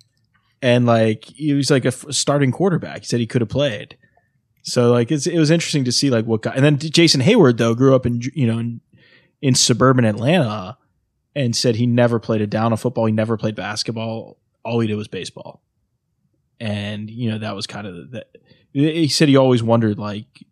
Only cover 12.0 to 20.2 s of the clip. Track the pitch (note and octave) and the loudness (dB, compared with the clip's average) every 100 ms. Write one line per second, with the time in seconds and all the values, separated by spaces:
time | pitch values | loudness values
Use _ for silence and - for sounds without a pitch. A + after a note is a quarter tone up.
12 | A#2+ A#2 - A2 G#2 G#2+ A2+ A2+ B2 A2+ | 2 0 -2 -4 -2 -2 -2 -2 -2 -2
13 | A2+ A2 A2 A2 A2+ G#2+ G#2 G#2 - A2+ | -2 0 -2 -4 -6 -6 -8 -8 -8 -8
14 | A2+ A2+ - - _ _ - A#2 A2 G#2+ | -8 -10 -14 -20 _ _ -6 -2 -2 -4
15 | G#2 F#2+ E2+ - - - _ _ _ _ | -8 -12 -12 -16 -20 -20 _ _ _ _
16 | _ _ _ _ _ - A2+ G#2 G#2 G#2+ | _ _ _ _ _ -12 -8 -6 -8 -10
17 | G#2+ A#2 A#2 G#2+ G#2+ G2 - G#2 G#2 F2 | -12 -6 -6 -6 -8 -10 -12 -12 -14 -16
18 | C#2 A2 - _ _ _ _ C#3 D#3 D#3+ | -16 -16 -18 _ _ _ _ -2 -2 0
19 | D3+ - D#3 C3+ C3 B2 A2+ A#2 A2+ G#2 | -2 2 4 4 4 2 2 2 2 -2
20 | G#2 G#2 | -8 -12